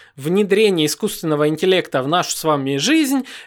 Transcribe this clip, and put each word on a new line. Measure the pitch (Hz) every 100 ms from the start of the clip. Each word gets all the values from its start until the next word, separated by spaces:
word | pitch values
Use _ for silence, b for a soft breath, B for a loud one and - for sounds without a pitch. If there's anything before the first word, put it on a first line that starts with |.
| B B
внедрения | 139 185 208 196 214 180 151
искусственного | - 208 - 165 147 151
интеллекта | 156 185 185 - 139
в | 135
нашу | 175 165
с | -
вами | 160 147 135 139
жизнь. | 165 320 285 269 - B